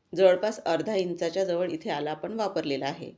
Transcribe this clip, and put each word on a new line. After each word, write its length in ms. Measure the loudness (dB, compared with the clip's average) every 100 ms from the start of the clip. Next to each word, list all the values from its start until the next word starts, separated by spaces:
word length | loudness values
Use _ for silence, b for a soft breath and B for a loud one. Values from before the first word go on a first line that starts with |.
| _
जवळपास 460 | 6 6 6 2 -2
अर्धा 340 | 0 0 0 0
इंचाच्या 480 | 0 -2 -2 0 0
जवळ 260 | 0 -2
इथे 180 | -4 -4
आलं 200 | -4 -4
आपण 240 | -4 -6
वापरलेलं 520 | -4 -2 -2 -2 -2 -4
आहे 260 | -6 -10